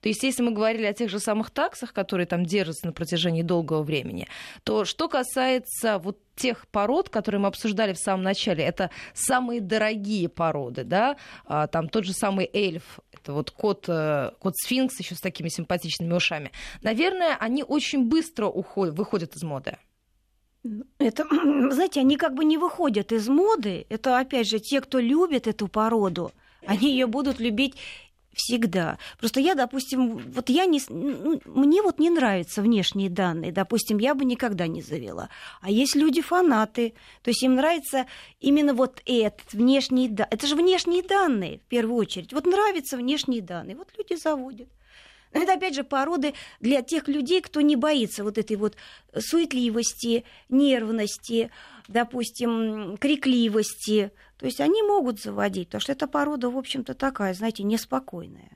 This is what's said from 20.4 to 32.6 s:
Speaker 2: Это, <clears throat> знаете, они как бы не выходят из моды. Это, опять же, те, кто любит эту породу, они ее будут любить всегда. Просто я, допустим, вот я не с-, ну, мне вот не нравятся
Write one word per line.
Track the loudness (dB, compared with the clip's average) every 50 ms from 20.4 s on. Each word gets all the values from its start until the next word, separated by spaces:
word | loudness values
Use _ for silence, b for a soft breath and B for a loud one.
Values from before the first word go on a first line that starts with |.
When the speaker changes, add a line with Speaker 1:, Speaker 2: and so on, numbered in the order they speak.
| _ _ _ _ _ -10 -10 -10 -12 _ _ _
Speaker 2:
Это, | 0 0 0 0 -2 2
<clears throat> | 2 4 4 4 4 4 2 2
знаете, | 2 2 0 0 2 4
они | 4 4 4 4
как | 2 0 0
бы | 2 2
не | 4 4 4
выходят | 2 -2 0 0 0 0 2 0 -2 0
из | 0 -2 2 4
моды. | 4 4 6 4 4 2 0 -4 -4 -6 -8 _
Это, | -10 -4 0 2 2 2
опять | 2 0 0 -2 0 0
же, | -2 -4
те, | -2 0 0 0
кто | 0 0 -2 0
любит | 2 2 4 4 2 2 2 0 0 -2
эту | -4 -2 -4 -4
породу, | 0 0 0 2 2 2 2 0 0 -2 -6 -8 -10 b b b b b b
они | -2 0 2 2 2
ее | 4 2 2 0
будут | 0 -2 -2 -2 -2 0
любить | -2 -2 0 0 0 0 -2 B B B B B B B B _ _ _ _
всегда. | -8 -4 -2 0 2 0 2 2 0 -2 -2 -4 -8 B B B B
Просто | -4 -2 0 2
я, | 2 2 4
допустим, | 2 0 -2 -2 -6 -6 -2 0 0 0 0 0 -6
вот | -10 -8 -8 -6 0 2
я | 2 4 4
не | 4 4 2
с-, | 0 -4
ну, | -8 -6 -4 -4 -4 -2 -2 -2 -2 -2 -2
мне | -4 2 4 6 6 6 6
вот | 6 4 2 4
не | 4 4
нравятся | 4 4 4 4 2 0 -2 -4 -4 0